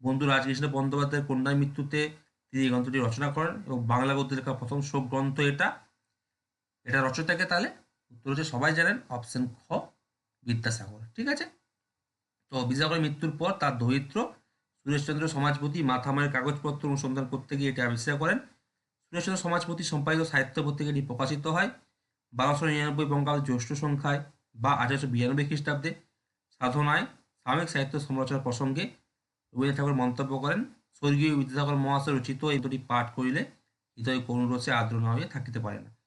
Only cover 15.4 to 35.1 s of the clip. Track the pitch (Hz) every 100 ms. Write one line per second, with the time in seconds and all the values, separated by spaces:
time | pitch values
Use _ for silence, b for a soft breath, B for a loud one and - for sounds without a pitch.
15.4 | 143 143 147 165 139 127 131 139 143 131
16.4 | 135 143 151 143 147 139 135 135 127 131
17.4 | - 139 139 127 123 117 147 143 160 247
18.4 | - _ _ _ _ _ _ 175 180 185
19.4 | 175 170 170 160 156 151 147 160 160 143
20.4 | 123 - 147 147 147 143 131 120 135 147
21.4 | 156 165 214 - _ _ _ _ _ 120
22.4 | 135 147 160 151 147 147 147 143 143 147
23.4 | 139 123 - 147 151 143 143 143 - _
24.4 | _ 117 131 139 117 139 139 120 123 143
25.4 | 143 147 - 143 156 - _ _ _ _
26.4 | _ _ 127 143 147 160 262 - _ _
27.4 | 127 147 170 143 139 147 143 131 127 135
28.4 | 123 117 135 135 196 - _ _ _ _
29.4 | _ 120 139 139 143 135 123 120 135 135
30.4 | 139 190 262 - _ _ 143 143 156 143
31.4 | 127 135 147 143 135 139 151 135 123 135
32.4 | 151 143 123 131 - 120 117 - 127 151
33.4 | 269 - _ _ _ - 120 127 120 123
34.4 | 123 123 139 120 113 117 113